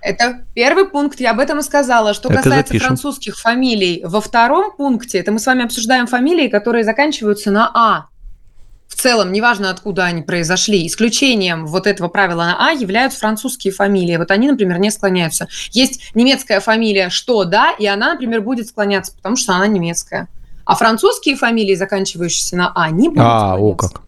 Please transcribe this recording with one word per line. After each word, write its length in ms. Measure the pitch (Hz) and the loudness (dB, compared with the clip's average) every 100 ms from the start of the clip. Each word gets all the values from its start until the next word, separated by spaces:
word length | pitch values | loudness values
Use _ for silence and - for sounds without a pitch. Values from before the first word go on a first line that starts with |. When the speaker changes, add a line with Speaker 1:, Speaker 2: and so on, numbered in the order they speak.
Speaker 1:
Это 420 | 208 202 233 247 - - | -6 -2 -2 -4 -10 0
первый 300 | 240 330 392 | 2 4 2
пункт, 320 | 285 285 285 | 0 -4 -2
я 120 | 254 | -2
об 80 | 220 | 0
этом 180 | 277 302 | 0 -2
и 20 | |
сказала. 520 | 294 294 262 240 214 | 0 0 2 2 2
Что 160 | 208 254 | -2 0
Speaker 2:
Так 100 | - | 2
и 40 | |
Speaker 1:
касается 240 | 262 269 254 | 4 2 2
Speaker 2:
запишем. 180 | 113 254 | -2 0
Speaker 1:
французских 500 | 254 285 - - - | -2 -4 -8 -10 -4
фамилий, 640 | 233 240 262 220 185 170 175 | -2 0 0 2 0 -2 -2
во 160 | 196 | -4
втором 500 | 208 233 233 311 403 - | 0 2 4 4 0 -2
пункте, 400 | 285 233 - 190 | -2 -2 -2 -4
это 160 | 180 | -2
мы 60 | 214 | -2
с 60 | 214 | 0
вами 200 | 254 233 | 0 0
обсуждаем 420 | - 226 254 247 | -4 0 0 2
фамилии, 400 | 247 262 349 262 | 0 2 2 2
которые 380 | 208 208 233 214 | 0 0 0 0
заканчиваются 680 | 220 302 - 214 208 208 | 2 0 0 -2 -2 0
на 180 | 202 226 | 2 2
"А". 320 | 226 226 180 151 _ - - - - - - _ | 2 2 2 -4 _ -20 -20 -20 -20 -20 -20 _
В 80 | - | -2
целом, 360 | 262 233 185 | 0 2 2
неважно, 360 | 196 240 220 196 | 2 2 0 -2
откуда 360 | 185 - 180 180 | -4 -6 -2 0
они 160 | 170 | -2
произошли, 680 | 147 180 160 185 - 202 165 | -4 -4 0 0 2 0 0
исключением 800 | - 233 220 277 226 185 165 156 | 0 0 2 2 2 0 -2 -2
вот 180 | 170 185 | -2 0
этого 220 | 202 170 | -2 -2
правила 360 | 185 190 170 170 | 0 0 0 0
"на 220 | 175 269 | 0 0
А" 40 | |
являются 480 | 320 208 208 262 - | 0 0 0 0 0
французские 540 | 214 220 262 - - | -4 -2 -6 -4 -6
фамилии. 420 | 180 202 196 175 170 | 0 2 2 2 0
Вот 140 | 170 | 0
они, 180 | 196 262 | 2 2
например, 300 | 277 196 175 | 2 0 2
не 100 | 208 | 0
склоняются. 560 | 208 196 185 165 - 180 - - | 0 0 0 0 -4 -8 -12 -6
Есть 400 | 220 254 - - 220 | 0 0 -2 -6 0
немецкая 440 | 247 269 - 202 | 2 2 0 -2
фамилия 500 | 202 220 226 196 180 | 2 0 2 0 0
"что, 340 | - - 233 | -4 0 0
да", 280 | 180 196 285 - | 2 4 2 2
и 80 | 202 | -2
она, 280 | 202 254 | 0 0
например, 280 | 339 247 226 | -2 -2 -4
будет 260 | 208 254 226 | -2 -4 -6
склоняться, 460 | - 202 196 180 - | -4 0 0 -4 -12
потому 200 | 190 240 | -4 -4
что 180 | - | 0
она 140 | 180 196 | 2 2
немецкая. 600 | 208 170 170 - 170 180 - - - - | 0 -2 -4 -6 -8 -10 -14 -14 -16 -2
А 100 | - | 2
французские 600 | 226 226 392 440 - 269 | 2 4 2 0 -2 -2
фамилии, 400 | 247 233 208 190 | 0 0 0 0
заканчивающиеся 800 | 190 196 190 165 170 - - 180 | 0 -2 -4 -4 -4 -4 -4 -2
на 160 | 180 | -2
"А", 160 | - 160 | 0 0
не 200 | 160 302 | 2 2
будут 140 | 311 | 4
Speaker 2:
А, 320 | 117 113 101 92 | 4 4 2 2
о 20 | |
Speaker 1:
склоняться. 320 | 104 87 98 | 2 2 -2
Speaker 2:
как. 120 | - | -4